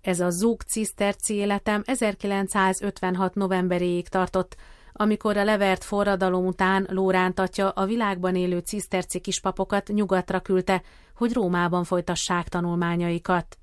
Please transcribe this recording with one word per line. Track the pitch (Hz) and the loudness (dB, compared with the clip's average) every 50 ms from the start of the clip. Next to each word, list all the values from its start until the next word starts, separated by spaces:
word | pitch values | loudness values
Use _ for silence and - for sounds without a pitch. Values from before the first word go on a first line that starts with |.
Ez | _ - 185 170 | _ -2 0 0
a | 180 180 | 0 0
zug | 175 175 202 233 233 226 - | 0 2 2 0 0 0 -4
ciszterci | - - 220 220 - - - 208 202 202 - - - 220 | -6 -4 -4 -4 -4 -2 -2 -2 -2 -2 -2 -4 -4 -2
életem | 202 202 208 202 202 - - 214 208 214 | -2 0 0 0 0 0 0 0 0 0
ezerkilencszázötvenhat | - 269 247 233 214 208 - - 202 202 196 196 190 - 208 190 190 190 - - 202 196 - - 185 185 180 190 185 - | -2 -2 0 0 -2 -2 -2 -4 -2 0 0 -2 0 2 2 4 4 2 0 -2 -6 -6 -4 -2 -2 0 0 0 0 0
novemberéig | 202 196 185 190 185 180 185 180 175 180 180 175 175 175 - | 0 0 0 0 0 2 0 0 0 0 0 0 -2 -4 -2
tartott, | - 190 185 175 - 185 180 - - - - - - - - - - | 0 0 0 0 0 -2 -2 -2 -6 -20 -20 -20 -20 -20 -20 -20 -4
amikor | - 214 214 214 214 - 220 208 | -2 2 2 2 2 0 0 0
a | 208 202 | 2 2
levert | 208 214 202 202 196 185 185 - | 2 4 4 4 2 2 0 -2
forradalom | - - 202 202 202 196 185 190 185 185 185 180 | -4 0 0 2 2 2 2 2 2 2 2 0
után | 185 180 - 196 185 190 196 196 190 | 0 0 2 2 2 4 2 0 0
Lóránt | 190 185 190 190 185 185 185 185 180 - | 0 0 2 2 4 2 2 0 0 0
atya | 190 180 - - 196 196 | -2 -2 0 0 -2 0
a | - - 196 | 0 0 -2
világban | 190 226 233 233 202 196 180 180 185 180 | 0 0 0 0 -2 -2 0 -2 0 0
élő | 185 180 180 180 175 | 2 0 0 0 -2
ciszterci | 175 - - 208 185 - - 185 180 - - 185 | -4 -4 -6 -6 -6 -2 -2 -4 -2 -2 -6 -8
kispapokat | - - 185 - - 196 185 - 196 - - 202 196 - | -6 -4 -6 -4 -2 -4 -2 -2 -2 0 0 -2 -2 0
nyugatra | 208 208 208 185 190 185 180 - 190 185 | -2 -2 0 2 2 0 0 0 -4 -4
küldte, | - - 196 185 180 - 190 180 - - - - - - - | -2 0 0 0 2 2 0 0 -2 -6 -20 -20 -20 -20 -6
hogy | - 233 240 240 | -2 -2 0 0
Rómában | 254 208 180 175 175 175 175 170 180 175 | 0 0 0 0 0 0 2 0 0 0
folytassák | 170 185 175 170 - 175 156 - - 190 175 170 - | 0 -2 -2 0 -2 -4 -4 -2 -2 -2 -2 -2 -2
tanulmányaikat. | - 180 175 175 170 175 175 170 170 170 175 170 170 170 - - 185 175 160 - - _ | -4 -4 -2 0 0 0 0 0 0 0 0 0 -2 -2 0 0 0 0 0 -4 -14 _